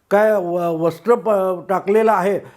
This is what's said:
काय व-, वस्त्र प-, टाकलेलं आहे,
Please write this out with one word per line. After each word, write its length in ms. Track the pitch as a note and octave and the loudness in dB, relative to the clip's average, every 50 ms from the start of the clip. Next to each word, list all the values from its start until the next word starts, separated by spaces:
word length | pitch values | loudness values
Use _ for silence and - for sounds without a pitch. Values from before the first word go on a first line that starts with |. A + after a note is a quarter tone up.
| _ - | _ 0
काय 220 | G3+ G3+ G#3+ A3 G#3+ | 2 2 4 4 2
व-, 440 | G3+ F3+ E3+ E3+ F3+ F3 E3+ E3 | 0 -2 -2 -4 -2 -2 -2 -2
वस्त्र 380 | D#3+ E3 E3 D#3+ E3 - G#3 A#3+ | 0 -2 -2 -2 -2 0 0 0
प-, 540 | A3 F3 A3 G#3 G3 F#3+ F#3+ F#3 F3+ D#3 - | 0 0 0 0 0 0 -2 -4 -4 -4 -4
टाकलेलं 440 | F#3+ F3+ - F#3 G3+ G#3+ A3+ A3 A3 | -4 -2 0 0 2 2 2 2 2
आहे, 280 | F#3+ F3 G3 G3+ D#3 - - - | 2 0 0 -2 -4 -6 -10 -16